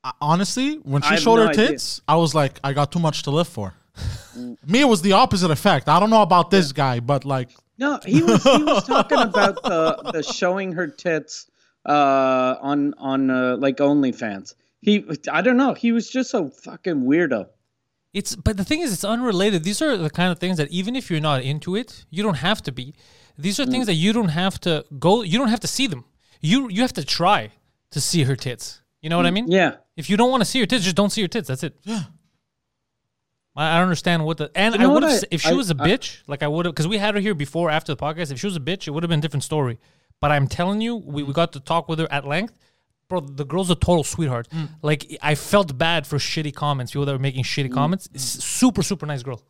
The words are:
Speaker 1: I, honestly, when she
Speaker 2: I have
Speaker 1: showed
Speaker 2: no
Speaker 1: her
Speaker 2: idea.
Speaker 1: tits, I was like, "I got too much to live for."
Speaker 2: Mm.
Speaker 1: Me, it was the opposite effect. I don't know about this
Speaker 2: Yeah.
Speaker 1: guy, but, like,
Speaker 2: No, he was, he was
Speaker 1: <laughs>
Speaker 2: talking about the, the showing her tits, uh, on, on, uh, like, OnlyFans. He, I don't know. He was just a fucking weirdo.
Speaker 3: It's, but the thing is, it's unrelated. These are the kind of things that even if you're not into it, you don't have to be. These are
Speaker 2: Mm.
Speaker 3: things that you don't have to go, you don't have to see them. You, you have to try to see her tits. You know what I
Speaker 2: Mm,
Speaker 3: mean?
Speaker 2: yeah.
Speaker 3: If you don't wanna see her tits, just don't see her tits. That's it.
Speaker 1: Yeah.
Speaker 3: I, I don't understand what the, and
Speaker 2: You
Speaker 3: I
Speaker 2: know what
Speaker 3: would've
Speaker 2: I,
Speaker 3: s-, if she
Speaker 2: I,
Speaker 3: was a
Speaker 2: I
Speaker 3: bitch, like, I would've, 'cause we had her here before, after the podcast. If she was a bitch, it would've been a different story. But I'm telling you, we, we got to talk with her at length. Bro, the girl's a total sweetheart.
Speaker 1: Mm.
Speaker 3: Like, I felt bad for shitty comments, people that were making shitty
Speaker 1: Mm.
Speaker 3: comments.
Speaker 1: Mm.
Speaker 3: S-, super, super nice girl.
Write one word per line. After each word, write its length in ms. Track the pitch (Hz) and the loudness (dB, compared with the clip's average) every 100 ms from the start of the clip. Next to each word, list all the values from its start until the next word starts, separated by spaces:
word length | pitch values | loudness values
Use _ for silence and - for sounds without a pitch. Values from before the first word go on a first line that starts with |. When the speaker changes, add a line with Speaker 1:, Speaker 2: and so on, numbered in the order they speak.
Speaker 1:
I, 80 | 127 - | -12 -4
honestly, 560 | 147 170 196 - 269 311 | 0 2 0 -2 -4 -4
when 180 | 139 139 | -2 0
she 60 | 143 | 2
Speaker 2:
I 40 | |
have 60 | 160 | 2
Speaker 1:
showed 140 | 156 226 | 6 6
Speaker 2:
no 60 | |
Speaker 1:
her 40 | 220 | 6
Speaker 2:
idea. 180 | 202 247 | 4 2
Speaker 1:
tits, 320 | - - - - | 0 -6 -6 2
I 80 | 160 | 2
was 160 | 165 | 4
like, 260 | 156 135 - | 2 0 -2
"I 100 | 139 | -4
got 200 | 143 143 | 0 0
too 80 | 170 | 0
much 240 | 160 143 | 0 -2
to 60 | - | -2
live 180 | 147 170 | -2 -2
for." 260 | - 98 - _ - - - - 120 | -6 -10 -12 _ -10 -8 -8 -14 -14
Speaker 2:
Mm. 200 | 247 233 | -14 -12
Speaker 1:
Me, 160 | 139 226 | 0 4
it 20 | 285 | 4
was 140 | 202 | 4
the 100 | 190 | 4
opposite 380 | 196 254 202 175 | 6 6 4 2
effect. 380 | 151 202 147 - | 2 2 2 4
I 100 | 160 | 4
don't 120 | 214 | 6
know 120 | 220 | 6
about 280 | 196 175 170 | 6 4 6
this 160 | 196 151 | 4 2
Speaker 2:
Yeah. 60 | 135 | 0
Speaker 1:
guy, 160 | 135 120 | 0 0
but, 240 | 120 139 | 0 -2
like, 260 | 139 131 123 _ _ - | 0 -4 -4 _ _ -4
Speaker 2:
No, 200 | 277 269 - | -4 -4 2
he 160 | 269 | 4
was, 180 | 330 226 | 6 4
he 180 | 262 262 | 6 4
was 240 | 302 226 220 | 4 0 2
Speaker 1:
<laughs> 80 | |
Speaker 2:
talking 240 | 233 202 294 | 0 2 2
about 420 | 220 214 202 190 | 2 2 2 0
the, 460 | - 170 160 - - | -2 0 0 0 -6
the 100 | 165 | -6
showing 500 | 147 - 180 185 190 | -6 -2 -2 -2 -4
her 120 | 165 165 | -6 -8
tits, 640 | - 180 156 - - - _ _ _ | -6 -4 -4 -6 -18 -20 _ _ _
uh, 680 | - 147 139 135 131 131 127 - | 0 2 4 4 4 2 0 -2
on, 340 | 139 143 143 - | -2 0 -2 -4
on, 300 | 135 135 131 | -4 0 0
uh, 260 | 127 127 120 | 2 0 0
like, 200 | 139 131 | -2 2
OnlyFans. 760 | 143 147 131 113 113 98 - _ _ _ | 2 4 0 -2 -8 -8 -14 _ _ _
He, 240 | 208 208 202 156 - | 0 0 0 -10 -4
I 100 | 151 | 0
don't 140 | 208 247 | 2 4
know. 180 | 269 | 2
He 160 | - 233 | 0 0
was 180 | 233 - | 0 -2
just 240 | 254 254 | -4 -2
a 140 | 233 143 | -2 -4
fucking 540 | _ - - 190 151 127 | _ -18 -10 -4 -2 2
weirdo. 400 | 156 170 117 90 _ _ _ _ _ _ | 2 2 -2 -4 _ _ _ _ _ _
Speaker 3:
It's, 240 | 202 - 208 | -8 -8 -4
but 200 | 214 202 | -4 -2
the 80 | |
thing 160 | 190 311 | -2 -2
is, 120 | 330 | -2
it's 100 | 180 | -4
unrelated. 600 | 196 233 247 180 202 185 | -2 -2 0 2 2 0
These 180 | 160 208 | -2 -2
are 140 | 311 220 | 0 0
the 140 | 156 | -2
kind 200 | - 180 | 0 0
of 80 | 170 | 0
things 200 | 180 175 | -2 -2
that 120 | 143 | -2
even 240 | 175 190 | -2 -4
if 160 | 262 - | -6 -4
you're 80 | 156 | -2
not 220 | 156 135 | 0 0
into 320 | 131 147 170 | -2 -6 -4
it, 300 | 196 247 - _ | -6 -6 -16 _
you 120 | 156 | -4
don't 140 | 208 151 | -2 0
have 240 | 165 214 | -2 -2
to 100 | - | -6
be. 220 | 123 127 - _ _ _ - | -10 -14 -16 _ _ _ -8
These 220 | 165 196 | -6 -2
are 60 | |
Speaker 2:
Mm. 60 | 262 | -2
Speaker 3:
things 140 | 254 226 | 0 0
that 80 | |
you 180 | 165 185 | 2 2
don't 160 | 220 196 | 2 0
have 320 | 151 190 - | 0 -2 -2
to 240 | 180 151 - 143 | -2 -2 -4 -2
go, 220 | 160 226 | 2 2
you 160 | 196 208 | 2 0
don't 100 | 262 | 2
have 120 | 226 | 0
to 80 | 160 | -2
see 200 | - 262 | -2 -2
them. 160 | 131 - _ _ _ | -4 -12 _ _ _
You, 280 | 151 247 254 | 0 0 0
you 120 | 185 | -2
have 100 | 247 | -2
to 120 | 214 | -2
try 460 | 139 - 175 196 107 _ _ _ _ | -6 0 2 2 -2 _ _ _ _
to 100 | 147 | -6
see 220 | - 170 | 0 0
her 120 | 131 131 | 0 -2
tits. 440 | 131 117 - - _ _ | -6 -10 -14 -18 _ _
You 80 | 156 | -4
know 60 | 170 | 0
what 100 | 175 | 2
I 40 | |
Speaker 2:
Mm, 40 | |
Speaker 3:
mean? 140 | 190 247 | 0 2
Speaker 2:
yeah. 220 | 185 160 - _ - | 2 2 -2 _ -14
Speaker 3:
If 120 | 151 | -2
you 80 | 202 | 2
don't 140 | 247 | 4
wanna 140 | 262 | 2
see 160 | 202 185 | 0 0
her 60 | 180 | 0
tits, 180 | 254 | 0
just 100 | 185 | 0
don't 160 | 180 202 | 2 0
see 120 | - | 0
her 60 | 208 | -4
tits. 200 | 120 139 | -4 -6
That's 160 | 131 | -6
it. 100 | 160 _ | -6 _
Speaker 1:
Yeah. 200 | 202 220 143 - _ _ _ _ _ _ _ _ _ _ _ _ _ 139 | -8 -6 -6 -14 _ _ _ _ _ _ _ _ _ _ _ _ _ -4
Speaker 3:
I, 140 | 156 | 0
I 40 | |
don't 80 | 165 | 2
understand 400 | 185 165 185 170 | 2 0 0 0
what 140 | 156 165 | 0 -4
the, 120 | 151 | -6
and 200 | 180 214 | 0 2
Speaker 2:
You 60 | 220 | 4
Speaker 3:
I 20 | |
Speaker 2:
know 40 | 254 | 6
what 40 | 302 | 6
Speaker 3:
would've 80 | 320 | 4
Speaker 2:
I, 40 | |
Speaker 3:
s-, 100 | 233 - | 2 0
if 120 | 165 | -2
she 80 | 156 | 2
Speaker 2:
I, 20 | |
Speaker 3:
was 180 | 175 208 | 0 0
a 60 | 143 | 0
Speaker 2:
I 80 | 151 | 2
Speaker 3:
bitch, 320 | 247 - - - | 2 -2 -14 -12
like, 160 | 139 | -6
I 60 | 147 | -2
would've, 260 | 156 175 | -2 -2
'cause 120 | 151 156 | -2 -2
we 100 | 214 | 0
had 160 | 208 | 0
her 60 | 208 | 0
here 140 | 202 | -2
before, 360 | 170 143 165 170 | -2 -4 -2 0
after 240 | 151 - | 0 -2
the 60 | 139 | -6
podcast. 300 | 143 160 160 | -6 -6 -8
If 100 | 131 | -6
she 60 | 202 | -6
was 100 | 175 | -6
a 40 | |
bitch, 260 | 135 190 - | -6 -6 -6
it 40 | |
would've 160 | 147 170 | -6 0
been 80 | 165 | 0
a 40 | |
different 220 | 156 143 | 0 -4
story. 340 | - 156 131 113 _ _ _ _ | -4 -2 -2 -6 _ _ _ _
But 100 | 147 | 0
I'm 140 | 147 135 | 2 0
telling 320 | - 180 208 | -2 -2 0
you, 160 | 226 233 | -2 -6
we, 260 | 147 147 | -8 -8
we 100 | 143 | -4
got 200 | 143 170 | -2 -2
to 80 | 143 | -4
talk 280 | - 165 165 | -4 -4 -2
with 100 | 160 | -4
her 100 | 160 | -2
at 120 | 143 139 | -4 -4
length. 280 | 156 226 _ _ _ _ _ _ | -4 -4 _ _ _ _ _ _
Bro, 120 | 180 | -6
the 240 | 139 139 | -6 -10
girl's 260 | 139 170 185 | -6 -4 0
a 40 | |
total 300 | 170 - 175 | 0 4 2
sweetheart. 440 | 135 - 156 120 120 | 0 -4 -2 -2 -6
Speaker 1:
Mm. 180 | 160 156 - | -8 -8 -6
Speaker 3:
Like, 340 | 151 147 - - | -2 -2 -4 -6
I 120 | 151 | -2
felt 420 | 147 - 202 180 127 | -2 2 2 2 0
bad 280 | 165 170 143 | 0 0 -2
for 120 | 143 | -4
shitty 360 | - - 151 | -4 -4 -6
comments, 380 | - 147 139 123 | -4 -4 -2 -4
people 140 | 143 143 | -4 -2
that 60 | |
were 60 | 135 | -2
making 260 | 135 131 | -2 -2
shitty 260 | 120 - 131 | -4 -2 -2
Speaker 1:
Mm. 40 | |
Speaker 3:
comments. 340 | 127 151 190 - | 0 0 -2 -6
Speaker 1:
Mm. 80 | 139 | -10
Speaker 3:
S-, 280 | 131 - | -8 -6
super, 380 | - - 254 202 | -6 2 2 2
super 240 | - 185 147 | -4 -4 -6
nice 160 | 143 | -8
girl. 180 | 127 120 _ | -8 -12 _